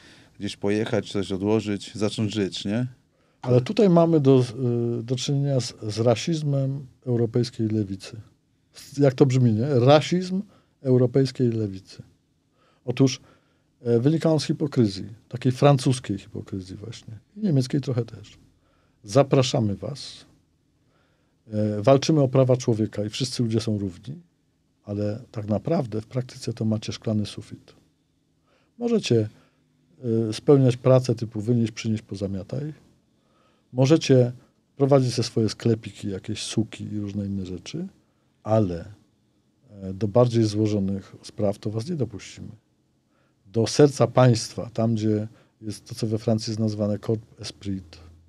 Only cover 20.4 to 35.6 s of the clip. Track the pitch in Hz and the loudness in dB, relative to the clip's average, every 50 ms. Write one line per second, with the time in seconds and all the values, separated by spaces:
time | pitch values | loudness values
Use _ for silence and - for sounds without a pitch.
20.4 | _ _ _ _ _ _ _ _ _ _ _ _ _ _ _ _ _ _ _ _ | _ _ _ _ _ _ _ _ _ _ _ _ _ _ _ _ _ _ _ _
21.4 | _ 110 107 107 107 107 104 104 104 135 139 139 - - 160 151 139 131 127 135 | _ -8 -4 -2 -2 -2 -2 0 4 6 6 6 6 2 2 2 2 2 4 2
22.4 | 131 127 127 127 - - 117 104 107 - - - 104 107 - - 135 - - - | 4 4 2 0 2 0 0 0 0 -4 -4 -6 -6 -6 -4 -6 -6 -6 -4 -4
23.4 | 123 113 113 110 - 113 107 101 101 95 87 90 - 127 147 175 - _ _ _ | -4 -2 -2 -2 -2 -2 -4 -2 -4 -6 -8 -10 -14 -16 -16 -16 -16 _ _ _
24.4 | _ _ _ _ _ _ _ _ - 104 104 101 104 104 107 131 - - - 113 | _ _ _ _ _ _ _ _ -12 -10 -6 -4 -4 -4 -6 -8 -10 -14 -12 -10
25.4 | 101 101 107 98 - 147 165 170 135 113 101 107 107 - - 127 123 - - - | -4 -2 -2 -2 0 0 -2 -2 -2 -2 -6 -8 -8 -8 -6 -8 -8 -8 -10 -14
26.4 | - 120 113 - 113 110 110 107 - - 117 - - 117 110 107 101 - - - | -10 -8 -6 -4 -2 -2 -2 -2 -4 -8 -10 -8 -4 -4 -2 -2 -2 -4 -8 -14
27.4 | 107 - - - - _ - _ _ _ _ _ _ _ _ _ _ _ _ _ | -16 -16 -16 -20 -20 _ -20 _ _ _ _ _ _ _ _ _ _ _ _ _
28.4 | _ _ _ _ _ _ _ - 240 233 233 214 - - 120 113 107 107 - _ | _ _ _ _ _ _ _ -8 -4 0 0 0 2 2 2 2 2 0 -6 _
29.4 | _ _ _ _ _ _ _ _ _ _ _ - 127 120 113 113 113 110 107 - | _ _ _ _ _ _ _ _ _ _ _ -10 -4 -2 0 0 0 -2 -4 -2
30.4 | - - 147 135 131 127 120 - - 131 131 127 127 - 117 - 113 107 - 107 | 4 6 6 6 6 4 4 2 4 4 6 6 4 2 -2 -2 -4 -8 -8 -6
31.4 | 101 113 123 117 113 110 - - - 113 110 104 - - 104 95 101 95 98 95 | -2 0 0 2 0 0 -2 -4 -4 -4 -4 -4 -4 -8 -10 -6 -6 -6 -6 -6
32.4 | 87 - 131 135 147 151 151 - _ _ _ _ _ _ _ _ _ _ _ _ | -8 -8 -8 -8 -8 -8 -10 -14 _ _ _ _ _ _ _ _ _ _ _ _
33.4 | _ _ _ _ _ _ - 123 131 131 160 160 - - 135 127 123 123 123 - | _ _ _ _ _ _ 0 2 4 4 4 4 4 4 4 6 4 4 0 -8
34.4 | _ _ _ _ _ _ _ - 139 131 143 135 131 123 - - 107 - - 120 | _ _ _ _ _ _ _ -2 2 4 4 4 4 2 0 -2 -4 -2 0 0
35.4 | 110 101 - - | 0 0 -2 -2